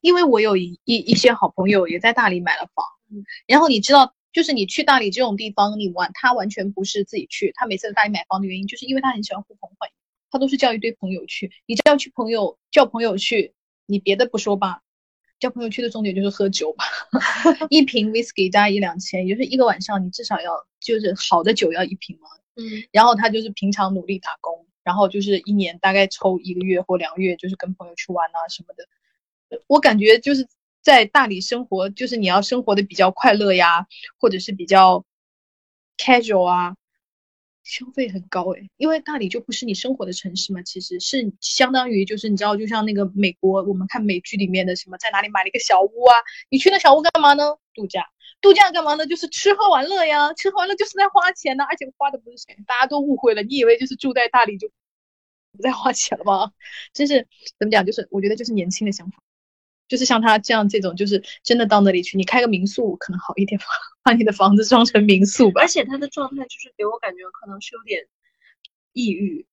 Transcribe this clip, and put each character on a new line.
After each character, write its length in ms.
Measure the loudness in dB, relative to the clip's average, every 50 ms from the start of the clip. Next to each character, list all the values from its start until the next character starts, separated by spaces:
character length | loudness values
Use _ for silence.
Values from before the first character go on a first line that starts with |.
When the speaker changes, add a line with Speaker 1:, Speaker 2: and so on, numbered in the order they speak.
Speaker 1:
因 140 | 4 4 4
为 100 | 4 4
我 160 | 4 4 2
有 160 | 2 2 2
一， 240 | 0 -2 -4 -10 -12 _
一， 120 | -2 -2
一 180 | -2 2 0 0
些 180 | 4 4 4
好 160 | 4 4 -2 -2
朋 200 | _ -2 0 2
友 180 | 2 2 0
也 140 | 0 -4 0
在 120 | 0 0
大 160 | 2 2 0 0
理 120 | 0 -2
买 160 | -4 -4 -4
了 120 | -4 -6 -8 _
房。 100 | -8 -8 -8 _ _ _ _
Speaker 2:
嗯。 120 | -18 -18 -18 -18 -20 -20 _
Speaker 1:
然 140 | 4 4 4
后 80 | 6 4
你 120 | 2 0
知 120 | 2 6
道， 220 | 6 6 6 6 _ _ _ _
就 100 | _ -2
是 100 | 0 0
你 120 | 0 -2 -2
去 180 | -4 -4 -2
大 160 | 2 2 2 2
理 120 | 2 -2
这 120 | -2 -2
种 140 | -2 -2 -2
地 140 | -6 -8 -6
方， 280 | 0 0 0 0 0 -6
你 120 | -6 -6
完-， 200 | -4 -4 -6 -6 -6
他 180 | 0 0 2
完 160 | 2 2 -2 -6
全 240 | -6 -6 -8 -6
不 120 | -6 -6 -8
是 200 | -6 -4 -6 -6
自 120 | _ -6
己 100 | -10 -10
去， 260 | _ -8 -4 -4 -4 -2
他 120 | -4 -6
每 100 | -4 -4
次 120 | -8 -8 -6
在 40 |
大 120 | 0 0 0
理 60 | 0
买 140 | -2 -6 -4 _
房 120 | -4 -4
的 60 | -4
原 120 | -6 -6 -8
因， 80 | -10
就 100 | -10 -12 -14
是 80 | -8
因 100 | -6 -6
为 60 | -2
他 100 | -2 -2
很 100 | -4 -4
喜 120 | -8 -8 -10
欢 80 | -12
呼 120 | -12 _ -20
朋 120 | _ -20 -20 _ _
唤 100 | -16 -16
友， 60 | _ _ _ _ _ _ _ _
他 80 | -4 -2
都 100 | -2 -2
是 80 | 0
叫 160 | 0 0 0
一 60 | 0 -2
堆 140 | -6 -8
朋 180 | -8 _ -8 -8
友 140 | -8 -8 -10
去。 260 | -12 -12 -12 -12 -12 _ _ _
你 80 | -6 -4
这 160 | 4 4 4
样 80 | 4 4
去 120 | 0 -8 _
朋 160 | -8 -6 -4
友， 280 | -2 -2 -2 -4 -6 _ _ _
叫 160 | 4 4 4
朋 160 | 4 2 -2
友 140 | -2 -2 -2
去， 380 | -2 -4 -2 -2 -2 -2 -4 _ _ _ _ _ _ _
你 120 | -6 -6 -4
别 180 | _ -2 0
的 100 | 0 0
不 120 | -2 -2 -6
说 180 | -2 -2 -2
吧， 240 | -2 -2 -6 -6 -10 _ _ _ _ _ _ _ _ _ _ _ _
叫 120 | -8 -6
朋 120 | -6 -8
友 60 | -10 -8
去 140 | -8 -6
的 80 | -8 -8
重 120 | -6 -4
点 120 | -4 -4 -2
就 80 | -2
是 80 | -4 -4
喝 180 | -2 -2 -2 -2
酒 240 | -2 -4 -6 -6
吧。 120 | -6 -8 -8 -8 -8 -10 -10 _
<laughs> 560 | -6 -4 -2 -2 -4 2 2 2 2 2 -2 2
一 140 | 4 2
瓶 280 | 2 2 0 -2 -2 -2
whisky 400 | -2 -4 -4 -4 -4 -2 -2 0
大 120 | 2 2
概 80 | 2 2
一 80 | 2 0
两 200 | -2 -4 -6 -10
千， 280 | -12 -8 -8 -6 -4
也 80 | -4 -4
就 80 | -4
是 40 | -4
一 120 | -4 0 2
个 80 | 2
晚 120 | 2 2 -2
上 200 | -6 -6 -4 -4
你 60 | -4 -6
至 160 | -8 -12 -8
少 160 | -8 -8 -6
要， 260 | -6 -8 -10 -10 -12 _ _ _
就 180 | -6 -4 -4 -2
是 160 | -2 -4 -4
好 280 | -4 -2 0 0 2
的 100 | 2 2
酒 200 | 0 2 0 -2
要 120 | 0 -2 -4
一 100 | -4 -6
瓶 220 | -14 -14 -18 -20 _
嘛。 80 | _ _ -20 _ _ _ _
Speaker 2:
嗯。 260 | -16 -14 -12 -12 -14 -16 _
Speaker 1:
然 140 | 4 6 6
后 100 | 6 6
他 140 | 4 0 -2
就 140 | -2 -2
是 80 | -6 -8
平 200 | -10 -6 -4 -4
常 220 | -2 -2 -2 -2
努 140 | -2 -6 -6
力 120 | -6 -8 -8
打 120 | -8 -12 -14 _
工， 260 | -12 -12 -12 -12 _ _ _ _
然 140 | _ -4 0
后 120 | 0 0 0
就 120 | 0 -4
是 180 | -2 -2 -2 -4
一 120 | -2 -2
年 260 | 0 0 0 -2 -4 -2
大 140 | 0 2
概 140 | 2 2 0
抽 320 | 0 -2 -2 -2 -2 -2 -2
一 160 | -6 -8 -8
个 60 | -6
月 200 | -2 -2 -2 -2
或 160 | 0 -2 -4
两 180 | -4 -4 -6 -6
个 60 | -4
月， 160 | -4 -4 -4
就 140 | -4 -8 -10
是 60 | -10
跟 180 | -8 -8 -10 -10
朋 120 | _ -14
友 80 | -18 -14
去 140 | -14 -12 -8 -6
玩 120 | -4 -4 -4
啊 200 | -6 -8 -10 -10
什 160 | -12 -16 -16
么 60 | _ -20
的。 140 | -20 -20 _ _ _ _ _ _ _ _ _ _ _ _ _ -16 -16 _
我 140 | _ 4 4
感 180 | 6 4 2 4
觉 180 | 6 6 6 6
就 120 | 4 -2
是 140 | -2 -2 -2 _ _ _ _ _ _ _
在 220 | _ 6 6 6 6
大 220 | 4 _ 2 2
理 140 | 2 -4 -6
生 240 | -6 -8 -8 -8 -6
活， 220 | -6 -4 -4 -4 -6
就 160 | -6 -8 -8
是 100 | -6 -4
你 100 | -2 -2
要 140 | 2 2 2
生 200 | 0 0 -4 -4
活 120 | -2 0 0
得 80 | 0
比 120 | -2 -4 0
较 160 | 2 2 2
快 240 | 2 4 4 4 4
乐 180 | 4 2 2
呀， 340 | 2 4 4 4 2 0 -2 _ -16 -20 -20 -20 _ _
或 120 | 0 0
者 80 | 0 0
是 140 | -8 -10
比 140 | -10 -10 -2
较 380 | 4 6 8 8 8 6 2 -2 _ _ _ _ _ _ _ _ _ _ _ _ _ _ _ _ _ _ -8
casual 460 | 2 4 4 4 4 2 2 2 2
啊， 300 | 2 2 0 -2 -4 -6 _ _ _ _ _ _ _ _ _ _ _ _ _ _ _ _ _ _
消 200 | -14 -14 -14 -14 -10 _
费 140 | -6 -6 -4
很 140 | -6 -10 -10 -6
高 220 | -6 -4 -4 -4 -6
诶， 140 | -8 -10 -20 _ _
因 100 | -2 0
为 100 | 0 -2
大 180 | -4 -6 -6 -6
理 100 | -6 -4
就 120 | -6 -8
不 120 | -8 -8
是 140 | -10 -8 -6
你 80 | -6 -8
生 200 | -6 -6 -6 -6
活 120 | -6 -6
的 60 | -10
城 220 | -10 -10 -10 -10 -8
市 180 | -8 -8 -8
嘛， 100 | -8 -10
其 180 | -10 -12 -14 -14
实 180 | -12 -10 -10 -8
是 320 | -8 -4 -4 -4 -4 -6 -8 _
相 320 | -10 -6 -2 -2 0 0
当 180 | 0 -2 -2 0
于 140 | 0 -2 -2
就 120 | -2 -4
是 120 | -8 -4 -2
你 80 | -2
知 80 | 0 0
道， 120 | -2 -2
就 100 | -2 -4
像 180 | -4 -4 -4 -2
那 80 | -2 -2
个 160 | -2 -4 -4 -2
美 180 | -2 -2 -2 -2 _
国， 220 | 0 0 0 0 -2
我 100 | -2 -4
们 120 | -4 -4 -6
看 140 | -6 -4
美 160 | -2 -2 -2 -4
剧 160 | _ -8 -4
里 100 | -4 -2
面 200 | -2 0 -2 -2
的 80 | -2 -4
什 140 | -6 -8 _
么 80 | -16 -10
在 120 | -8 -4
哪 100 | -4 -4
里 80 | -4 -2
买 140 | -4 -4
了 60 | -4 -2
一 20 |
个 80 | -4 -6
小 240 | 0 2 2 4
屋 220 | 4 2 -2 4 6
啊， 100 | 6 6 6 4 -2 -18 -20 -10 _
你 80 | -2 2
去 120 | 4 4
那 80 | 4 6
小 160 | 6 6 6
屋 80 | 8
干 180 | 6 2 2 6
嘛 120 | 6 6 6
呢？ 220 | 6 2 -2 -2 _ _ _ _
度 120 | -14 -12
假。 180 | -8 -8 -8 -10 _ _ _ _ -20 _ _
度 140 | 6 6 8
假 160 | 8 6 4
干 120 | 4 -2
嘛 120 | -2 -2 -2
呢？ 120 | -2 -2
就 80 | -6 -6
是 120 | -8 -8 -10
吃 240 | -8 0 2 2
喝 160 | 2 4 4 4
玩 180 | 4 4 2
乐 160 | 0 -2 0 0
呀， 260 | 2 2 2 2 0
吃 160 | -2 -2 -4 -2
喝 80 | -2 0
玩 60 | -2
乐 80 | -2 -2
就 120 | -4 -4
是 60 | -6
在 140 | 0 0 0 4
花 220 | 4 4 2 2
钱 220 | -2 -2 -6 -6 -4 -4
呢， 60 | -4 -6
而 80 | -6
且 80 | -10 -10 -16 _ _
花 120 | -4 -4
的 60 | -4
不 140 | -8 _ -18
是 80 | -20 -20
钱， 180 | -20 _ -20 _ -8
大 140 | _ 0 0
家 60 | 0
都 120 | 0 0 -2
误 160 | 0 -2 -2
会 200 | 2 2 0 2
了， 80 | 2
你 140 | -4 -4 -2
以 80 | 2 4
为 100 | 4 4
就 80 | 4 2
是 80 | -8 -8
住 180 | -6 -6 -4 0
在 140 | 0 0 2
大 180 | 4 2 2
理 100 | 2 0
就 100 | -10 -12 -14 _ _ _ _ _ _ _ _ _ _ _ _ _ _ _ _
不 100 | _ -4
再 80 | -4 -4
花 220 | -4 -2 -4 -4
钱 240 | -2 -2 -6 -6 -6
了 80 | -6 -2
吗？ 260 | -2 0 0 -2 -4 _ _ -20 -20 -18 -18 -20 -18 _
真 120 | -4 -2
是， 220 | 0 0 0 -2 _ _ _ _ -20 _ _
怎 80 | -4
么 40 | 0
讲， 140 | 2 2 2
就 80 | 0
是 160 | -4 -6 -8 _
我 80 | -6 -4
觉 120 | -2 -2
得 60 | -2
就 60 | -4
是 120 | -6 -4 -4
年 160 | -4 -2 -4
轻 160 | -4 -4 -4
的 60 | -6
想 140 | -6 -6 -10 -16
法， 80 | -16 _ _ _ _ _ _ _ _ _ _ _ _ _ _ _
就 100 | -4 -2
是 80 | 0
像 160 | 2 2 2
他 160 | 4 4 4 4
这 160 | 2 0 0
样， 120 | 2 2
这 140 | 0 0 -2
种 160 | -4 -4 -4
就 100 | -4 -2
是 160 | -2 -2 -2 -4 -6 -20 -12
真 160 | _ 0 2 2
的 80 | 4
到 160 | 4 4 6
那 80 | 6 4
里 120 | 4 2
去， 140 | -2 -2 -4
你 80 | -4 -2
开 160 | 0 0 2
个 80 | 2 2
民 180 | 0 0 -2
宿 300 | -4 -2 -2 -2 -2 -4
可 160 | -6 -8 -8
能 80 | -8 -8
好 140 | -8 -8 -4
一 80 | -4 -2
点 140 | -2 -2 -8
吧， 80 | -6 -6 -8 -8 -8
<laughs> 160 | -12 _ _
把 120 | _ 2 2
你 100 | 4 2
的 80 | 0
房 240 | 2 4 4 6 6
子 80 | 4 4
装 220 | 4 4 4 4
成 180 | 6 4 4 6
民 220 | 6 6 6 4
宿 240 | 2 4 4 4 4
吧。 100 | 6 4
Speaker 2:
而 80 | 2 2
且 160 | 2 -2 -2
他 140 | -4 -6 -8
的 100 | -8 -8
状 260 | -8 -8 -8 -8 -8
态 80 | -12 -12
就 140 | -12 -14 -20
是 140 | -20 -20 _ -8
给 80 | -6
我 120 | -6 -6 -8
感 160 | -10 -12 -12
觉 40 | -12 -18 -20 _ -20
可 80 | -18
能 140 | -18 -16 -16
是 160 | -16 -16 -16
有 60 | -18 -10
点 180 | -8 -8 -8 -8 _ _ _ _ _ _ _ _ _ _ _ _ _ _ _ _ _ _
抑 160 | -4 -4 -4
郁 360 | -2 -4 -4 -6 -6 -10 -14 _